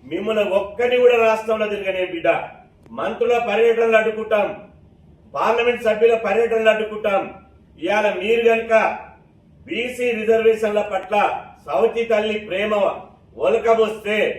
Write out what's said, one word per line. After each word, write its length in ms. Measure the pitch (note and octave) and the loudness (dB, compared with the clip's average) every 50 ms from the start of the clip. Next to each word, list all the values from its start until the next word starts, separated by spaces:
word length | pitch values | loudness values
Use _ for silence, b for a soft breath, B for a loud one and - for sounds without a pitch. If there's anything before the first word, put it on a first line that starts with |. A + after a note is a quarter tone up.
| A#2 C3 | -12 -8
మిమ్మల్ని 340 | D#3 F#3+ G#3 A3 A3 G#3+ G#3 F3+ F#3 G3+ | -8 -6 -4 -2 0 0 0 0 0 -2
ఒక్కటి 380 | G3 - - A3 A#3+ B3 B3 B3 | -2 -2 -4 -2 0 2 2 6
కూడా 140 | B3 B3 A#3+ A3+ A3+ | 6 6 6 6 4
రాష్ట్రంలో 420 | A3 A3 A3 A3 A3 A3 G#3+ G#3+ G#3 | 4 2 2 0 -4 -2 -2 -2 -4
తిరగనే 320 | G#3 G3 F#3+ F#3+ F#3+ F#3 F3+ E3+ | -4 -4 -4 -4 -2 -2 -4 -4
బిడ్డ. 160 | E3 E3 - - - - - - - - - - _ _ - - A#2 B2+ | -6 -2 0 0 0 0 -4 -8 -14 -20 -20 -20 _ _ -20 -16 -10 -8
మంత్రుల 360 | D3 G3 A3 - A#3 A#3 A#3+ A#3 - G#3 | -6 -6 -4 -2 0 0 2 0 0 0
పర్యటనలు 480 | G3+ A3 A#3 A#3 A3+ A3+ A#3 A3+ A3 G#3+ | 0 2 2 2 4 2 2 4 4 2
అడ్డుకుంటాం, 480 | A3 A3+ G#3+ A3 A3 G#3+ A3 G#3 G3 - - - - - - - - - _ _ _ - - _ _ - - | 2 2 -4 -6 -4 -2 0 0 0 -2 -6 -12 -16 -20 -20 -20 -20 -20 _ _ _ -20 -20 _ _ -12 -6
పార్లమెంట్ 520 | C#3 E3+ G#3 A3+ A#3+ A#3 B3 A#3+ G#3 G#3+ | -4 -2 0 0 2 0 0 -2 0 0
సభ్యుల 280 | A3 G#3 G#3 A3+ A#3 A#3 A3 A3+ | -2 2 4 4 4 4 2 0
పర్యటనలు 440 | G3+ G3 A3 A#3 A3 A3+ A3 A3 A3 | -2 0 0 0 0 0 2 2 2
అడ్డుకుంటాం. 500 | G#3+ G#3+ G#3+ G#3 G#3+ G#3+ - G#3 G3 F#3+ - - - - - - _ - _ _ - - | 2 2 -2 -6 -6 -4 -2 0 0 -2 -2 -4 -14 -18 -20 -20 _ -20 _ _ -16 -8
ఇవాళ 280 | D3+ F#3 G3+ G#3+ G#3 G#3 F#3 F3+ | -4 -2 0 0 0 0 -2 -2
మీరు 200 | F#3+ A3 A#3 A#3 A3+ A3+ | -2 0 0 2 4 2
కనుక 240 | A3+ A3+ A3+ A3+ A3 A3 G3 - - - - - - - _ _ _ _ _ _ - _ - | 2 2 0 2 2 2 2 2 -4 -6 -14 -18 -20 -20 _ _ _ _ _ _ -20 _ -12
బీసీ 400 | - - A3 A#3+ B3 B3 - B3 A#3+ A#3 G#3+ | -8 -8 -6 -6 -8 -6 -4 -4 -2 -2 -2
రిజర్వేషన్ల 600 | G#3+ G#3+ A3+ A3+ A3 A3+ A3+ G#3+ A3 G#3 G#3 G#3+ G3+ - | 0 2 2 4 4 4 2 2 -2 -2 0 -2 -2 -2
పట్ల 220 | F#3+ F#3+ - - G#3 G#3 F#3 - - - - - - - - | -4 -6 -4 -2 0 2 2 0 -2 -6 -10 -14 -20 -20 -10
సవతి 360 | - C3+ C#3 A3+ A3+ A3 A#3 A#3 A#3 | -4 0 2 2 2 0 -2 0 0
తల్లి 280 | A3 G#3 G#3+ A3 G#3 G#3+ - E3+ | 0 0 0 -2 -4 -6 -6 -6
ప్రేమ 240 | F3+ F#3+ G#3 G#3+ G#3+ G3+ G3 - - - - - - _ _ _ - - - | -4 -4 -2 0 0 2 2 0 -2 -4 -14 -18 -20 _ _ _ -8 -2 0
ఒలకబోస్తే 720 | C3+ A3 A3+ G#3 A3+ A3+ A3 A3 G#3+ - - - G3+ G#3+ G#3+ F3+ - - | 0 0 2 2 2 4 4 2 0 -2 -8 -6 -4 -2 0 0 -2 -4